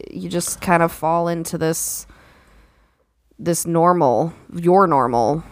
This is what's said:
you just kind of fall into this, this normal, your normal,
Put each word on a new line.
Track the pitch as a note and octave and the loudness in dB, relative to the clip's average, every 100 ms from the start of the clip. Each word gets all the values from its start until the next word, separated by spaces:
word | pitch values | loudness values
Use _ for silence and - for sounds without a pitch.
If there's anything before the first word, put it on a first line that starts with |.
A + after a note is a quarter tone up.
| - | -12
you | - F3+ | -12 -6
just | F3 F3 - | -6 -6 -8
kind | - F3 | 0 2
of | E3 | 2
fall | - D#3 E3+ E3+ | -2 -2 -2 -2
into | E3+ D#3+ E3+ | -4 -6 -4
this, | D#3+ D#3+ - - - - - _ _ _ _ _ _ _ _ _ _ _ | -4 -4 -6 -10 -14 -20 -20 _ _ _ _ _ _ _ _ _ _ _
this | D#3+ E3 E3 | -4 -4 -2
normal, | E3 E3+ F3+ C#3+ A2+ D#3+ - - | 2 4 4 2 2 0 -6 -16
your | F3 E3+ F#3 F#3+ | -4 2 4 6
normal, | C#3+ B2 A#2+ A#2+ D3+ - | 4 2 2 0 -2 -4